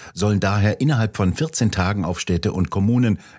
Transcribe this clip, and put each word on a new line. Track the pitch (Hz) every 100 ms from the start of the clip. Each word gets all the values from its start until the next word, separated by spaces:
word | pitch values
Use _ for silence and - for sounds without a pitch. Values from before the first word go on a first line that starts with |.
| -
sollen | - 104 101
daher | 98 101 104 -
innerhalb | 139 127 107 -
von | 92
vierzehn | - 156 - 110
Tagen | - 92 104
auf | 82 87
Städte | - 87 104
und | 92 87
Kommunen | 98 101 123 120 95 -